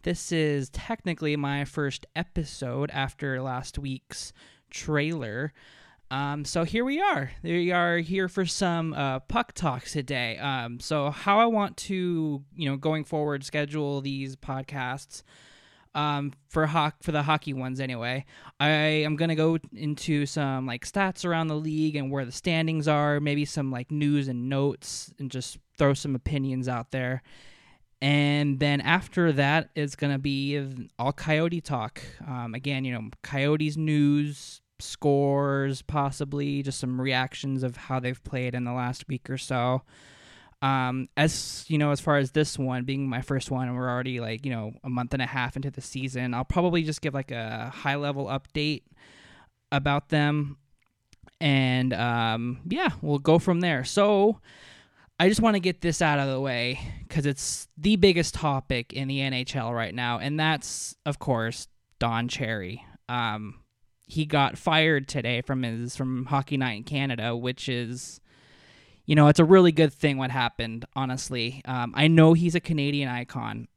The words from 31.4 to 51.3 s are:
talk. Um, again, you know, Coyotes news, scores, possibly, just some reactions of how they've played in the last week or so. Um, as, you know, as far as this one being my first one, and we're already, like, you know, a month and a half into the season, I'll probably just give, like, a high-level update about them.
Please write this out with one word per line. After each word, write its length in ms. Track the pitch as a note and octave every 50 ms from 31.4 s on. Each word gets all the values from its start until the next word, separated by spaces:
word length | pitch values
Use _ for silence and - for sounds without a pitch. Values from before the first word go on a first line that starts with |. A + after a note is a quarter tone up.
| D#3+ E3+ E3+ E3+
talk. 400 | - - D3 B2 A2 A2 _ - - - - - -
Um, 300 | D#3+ B2+ B2+ A#2 A#2 A2+
again, 300 | B2 C3 C#3+ C#3+ C3 C3
you 80 | C3 B2
know, 180 | A#2 A2 G#2+ - - -
Coyotes 520 | - - C#3 C3+ C#3+ D3+ D#3 D#3 D3+ D3
news, 840 | D#3+ D#3 D#3 D3+ D3 D3 C#3+ D3 D3 D3 D3 C#3+ - - - - - _ _ _ _
scores, 1040 | - - - - - D3 C#3+ C#3 C#3+ C#3 C#3 C#3 C#3+ C#3 C#3 C#3 C3+ C#3 C3+ C3 -
possibly, 800 | - D3+ D3+ C#3 C#3 C#3 - D3 C#3 C#3 C#3+ C#3+ C#3+ C#3+ C#3 C#3
just 160 | C#3 C3 -
some 220 | - B2+ B2+ B2+
reactions 640 | B2+ C3+ C3 B2+ C3 B2+ - - - C#3 C3+ C3 C3
of 120 | B2+ B2
how 220 | - - - C3+ C3
they've 240 | B2 B2 B2+ - _
played 320 | - - B2+ B2+ B2+ B2
in 80 | B2 B2
the 100 | A#2+ A#2+
last 360 | B2+ B2 B2 B2 - - -
week 200 | C#3 B2 _ -
or 100 | C3 C3
so. 440 | - - C3 B2+ A#2+ B2 B2+ C3 - _ - - - - - - - - - - - - _ _ -
Um, 460 | C3+ C3+ C3+ B2+ B2+ B2+ C3 C3 - _
as, 480 | - D3+ D#3+ E3 - - - - - - -
you 100 | D#3+ D3+
know, 120 | D3+ D3
as 100 | C#3+ C#3
far 180 | - - D3 C#3+
as 140 | C#3 C3 _
this 260 | D#3 D3+ D3+ - -
one 260 | C#3 C3 B2+ B2+ B2
being 240 | C3+ C3+ C3+ C#3 C3+
my 140 | B2 A#2+ C3
first 280 | - C#3 C3 - -
one, 180 | C#3 B2+ B2+ B2
and 100 | B2 B2
we're 100 | B2+ B2+
already, 320 | B2 B2 B2+ C3 B2+ B2
like, 240 | A#2 A2 A2+ A2 C#3
you 80 | C3 B2+
know, 220 | A2+ G#2+ G#2+ - - -
a 60 | C3+
month 240 | A#2 B2 B2 B2 -
and 80 | C3 B2+
a 40 |
half 300 | A#2 - C3 B2 B2+ -
into 140 | C3+ C3+ C#3+
the 100 | - -
season, 540 | - - - C#3 C3 C3 C3 B2+ B2+ B2+ A#2+
I'll 100 | A#2+ C3
probably 380 | - - F#3 E3+ F3+ E3+ F3 E3
just 180 | D3+ D3+ -
give, 140 | - D#3 C3+
like, 160 | C#3 C3 -
a 420 | B2 A#2 A2 A2 A2+ A2+ A#2 B2+ C3
high-level 520 | - - C#3+ C#3+ C#3+ D3 C#3+ C#3+ C#3 C#3
update 560 | G2+ B2+ C#3 - - _ D#3 D3 D3+ D3+ - _ _ _ _ - - - - - - - - - _ _ _ _ _ -
about 380 | C#3 C#3 D3 C#3+ D3 - _
them. 480 | - D3+ D3 D3 D3 D3+ D3 C#3+ C#3+ _ _ _ _ _ _ _ _ _ _ _ - _ - -